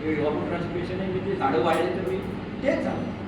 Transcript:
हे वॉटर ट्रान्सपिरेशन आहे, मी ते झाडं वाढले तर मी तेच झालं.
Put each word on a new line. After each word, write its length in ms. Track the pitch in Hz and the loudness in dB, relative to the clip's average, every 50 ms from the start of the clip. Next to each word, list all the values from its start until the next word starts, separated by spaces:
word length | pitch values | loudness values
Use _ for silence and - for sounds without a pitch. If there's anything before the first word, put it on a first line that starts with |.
| 151 | 0
हे 200 | 156 156 151 147 | 0 0 2 2
वॉटर 240 | 151 151 175 170 165 | 2 2 0 0 -2
ट्रान्सपिरेशन 520 | 175 170 170 156 165 180 175 180 185 185 | -2 -2 -2 -2 -2 -2 -2 -2 -2 -2
आहे, 140 | 190 185 185 | -2 0 -2
मी 60 | 185 | -2
ते 160 | 196 196 196 | 0 0 -2
झाडं 280 | - - - 160 160 170 | 2 2 2 4 4 4
वाढले 220 | 175 - 170 170 | 4 4 4 2
तर 240 | 185 - - 180 180 | 2 0 0 0 0
मी 80 | 190 190 - - - - - - - - - | -2 -2 -2 -4 -4 -6 -6 -6 -6 -2 2
तेच 200 | 262 330 - - | 2 2 2 2
झालं. 360 | - - - - - - - - | 0 0 -2 -2 -4 -4 -6 -6